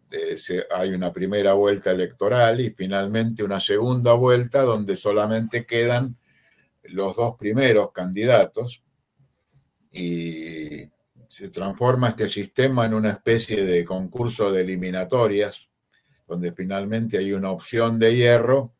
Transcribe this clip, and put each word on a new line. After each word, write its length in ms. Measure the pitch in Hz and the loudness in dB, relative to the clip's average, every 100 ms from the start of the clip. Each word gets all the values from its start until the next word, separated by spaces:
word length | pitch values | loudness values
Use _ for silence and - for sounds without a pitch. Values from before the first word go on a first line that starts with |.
| _ | _
eh, 260 | 80 82 85 | -8 -6 -6
se, 300 | - 90 - | -6 -6 -4
hay 220 | 92 95 | -4 -2
una 200 | 92 90 | -2 -4
primera 420 | 87 95 104 98 | -4 -2 2 4
vuelta 360 | 98 101 101 95 | 4 4 2 0
electoral 720 | 92 87 - 101 123 117 120 | -2 -2 -4 0 4 4 2
y 80 | 117 | -2
finalmente 720 | - 92 98 98 110 113 110 | -6 -4 -2 -2 -2 -2 -2
una 160 | 101 98 | -4 -2
segunda 540 | - 104 123 127 120 | 0 0 0 2 4
vuelta 480 | 120 123 123 123 139 | 4 4 2 2 0
donde 340 | 127 110 98 92 | 2 0 -2 -4
solamente 680 | 104 104 107 113 113 120 120 | -2 0 0 0 -2 -6 -4
quedan 500 | 117 120 120 131 123 _ _ _ _ _ _ | 0 2 0 -2 -8 _ _ _ _ _ _
los 320 | - 90 98 101 | -12 -4 -4 -2
dos 200 | 117 113 | -2 -2
primeros 520 | 104 113 135 107 98 | -2 2 4 4 2
candidatos 920 | - 90 95 117 117 90 - 120 - _ _ _ _ _ _ _ _ _ _ _ | -4 -6 -2 4 4 4 -2 -8 -10 _ _ _ _ _ _ _ _ _ _ _
y 960 | 90 87 87 82 80 80 80 76 73 - _ _ _ - | -8 -6 -4 -6 -10 -12 -12 -12 -14 -18 _ _ _ -14
se 220 | - 98 | -14 -10
transforma 600 | - 95 95 123 127 123 | -8 -8 0 2 4 2
este 200 | 113 104 | 0 -2
sistema 560 | 104 95 - 110 127 113 | -2 -4 0 2 2 0
en 80 | |
una 160 | 110 107 | 2 0
especie 560 | 101 117 117 - 107 95 | 0 2 2 2 0 2
de 180 | 87 | 2
concurso 680 | 87 92 92 123 120 113 101 | 0 -4 -6 -4 -4 0 0
de 100 | 95 | 0
eliminatorias, 1080 | 92 92 92 92 90 127 110 101 101 - - _ _ _ _ _ - | 0 -4 -4 -4 -2 2 2 2 -2 -4 -16 _ _ _ _ _ -12
donde 240 | 87 87 | -8 -6
finalmente 680 | 85 92 98 101 113 113 101 | -6 -6 -6 -4 -4 -2 -2
hay 160 | 98 | -2
una 160 | 98 95 | -2 -4
opción 480 | 90 - 117 117 113 | -6 -4 -2 0 4
de 180 | 113 123 | 4 6
hierro 580 | 120 120 117 135 120 | 6 6 4 0 0